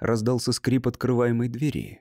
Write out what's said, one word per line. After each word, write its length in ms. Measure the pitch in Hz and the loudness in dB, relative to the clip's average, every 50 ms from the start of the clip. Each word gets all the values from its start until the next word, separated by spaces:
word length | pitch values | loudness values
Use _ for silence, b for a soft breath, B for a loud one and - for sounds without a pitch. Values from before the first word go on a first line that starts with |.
раздался 520 | - - 117 110 107 123 127 120 - - 117 | -2 0 0 2 2 2 0 0 0 -2 -2
скрип 340 | - - 123 123 127 - | -2 0 0 0 2 2
открываемой 640 | 123 - - - 127 127 117 123 120 117 117 120 123 | 0 -2 -2 0 0 2 4 4 4 2 2 0 -2
двери. 520 | 117 120 147 147 - 65 55 - - - | -2 -2 -2 -2 -2 -4 -6 -8 -12 -16